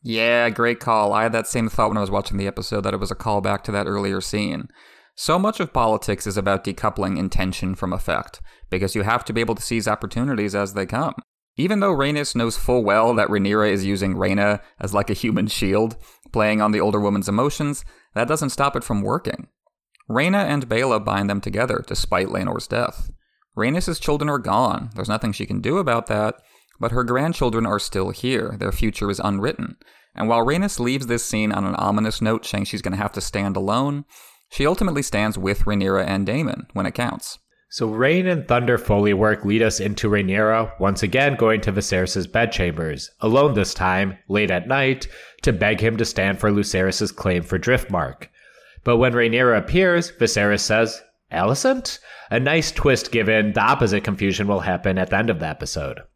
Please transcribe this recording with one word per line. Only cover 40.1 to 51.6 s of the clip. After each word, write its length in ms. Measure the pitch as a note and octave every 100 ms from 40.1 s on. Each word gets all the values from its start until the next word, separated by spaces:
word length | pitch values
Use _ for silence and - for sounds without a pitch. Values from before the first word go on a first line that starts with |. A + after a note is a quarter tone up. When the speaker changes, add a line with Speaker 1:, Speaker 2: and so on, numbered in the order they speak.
| G#2 F#2+ G2 G#2+ A2+ A2 -
Speaker 2:
once 240 | F#2+ G2
again 320 | G#2 B2+ C#3+ C3+
going 240 | A2+ A2
to 120 | G#2+
Viserys' 580 | G2 - F#2 F#2 G2 F2
bedchambers, 800 | A2+ A#2 - F2+ D#2+ D#2+ - - _
alone 360 | A2 A#2+ D3 G#2
this 180 | G3
time, 440 | - F#2 F#2 G2 F#2+ _
late 200 | G2+ G#2
at 200 | F2+ F2+
night, 360 | C3+ C3+ C3 - - - -
to 100 | -
beg 300 | G2+ G#2 G#2+
him 160 | A2+ A2+
to 80 | A2+
stand 340 | - G2 F#2+
for 100 | G#2+
Lucerys' 640 | G#2 G2+ F#2+ F#2+ F#2 G#2
claim 300 | - G2+ F2+
for 160 | E2+ F#2
Driftmark. 720 | A2+ B2+ - F#2 C2+ - - _ - - - - -
But 120 | A#2+
when 140 | B2+
Rhaenyra 460 | A#2+ A#2 A#2+ B2+ A2
appears, 560 | - F3+ F#3 F3 E3+
Viserys 480 | - A2+ - G#2 G#2
says, 400 | - A2 A2+ - - _ _
"Alicent?" 720 | - G3 A3+